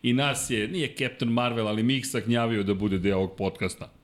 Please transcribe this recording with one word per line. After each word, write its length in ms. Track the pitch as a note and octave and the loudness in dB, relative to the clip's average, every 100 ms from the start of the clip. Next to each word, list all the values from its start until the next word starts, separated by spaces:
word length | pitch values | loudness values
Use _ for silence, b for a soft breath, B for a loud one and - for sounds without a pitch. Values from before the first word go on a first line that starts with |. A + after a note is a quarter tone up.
i 100 | A#2+ | 2
nas 360 | B2 C#3+ C3 - | 2 2 -2 -2
je, 180 | A2+ A2 | -2 -2
nije 280 | F3+ C#3 - | -2 -4 -2
Captain 340 | B2+ - A#2+ | -4 -2 0
Marvel, 360 | A#2 A#2+ A#2 G#2+ | 2 2 0 0
ali 160 | G#2+ | 2
Miksa 360 | A#2 C3+ - B2+ | 2 0 -2 -4
gnjavio 440 | G2+ A#2 A#2 A2 | 0 2 2 2
da 100 | G2 | 0
bude 240 | F#2+ G#2 F#2+ | 0 0 2
deo 200 | G2 F#2+ | 2 2
ovog 180 | F#2+ - | 0 -2
podcasta. 540 | F#2+ - F#2 - - - | -4 -2 -6 -6 -16 -18